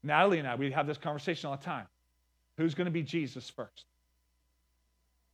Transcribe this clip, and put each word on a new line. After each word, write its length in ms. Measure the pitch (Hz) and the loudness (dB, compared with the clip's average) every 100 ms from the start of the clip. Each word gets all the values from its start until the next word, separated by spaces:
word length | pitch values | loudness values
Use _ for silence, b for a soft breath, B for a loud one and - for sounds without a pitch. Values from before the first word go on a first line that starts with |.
Natalie 360 | 143 151 196 170 | 4 6 6 6
and 100 | 139 | 0
I, 60 | |
we 160 | 120 139 | -2 0
have 160 | 139 143 | 0 -2
this 100 | 151 | -2
conversation 540 | 160 147 185 165 151 | -4 -4 -4 -4 -4
all 60 | 139 | -6
the 40 | |
time. 240 | 180 139 98 _ _ _ _ _ _ - | -6 -8 -10 _ _ _ _ _ _ 0
Who's 180 | 160 | 0
gonna 160 | 143 180 | 2 0
be 120 | 165 | 0
Jesus 480 | 151 170 139 131 - | -2 -2 -4 -8 -12
first? 340 | - 110 - - _ _ _ _ _ _ _ _ _ _ _ _ _ _ | -12 -12 -14 -20 _ _ _ _ _ _ _ _ _ _ _ _ _ _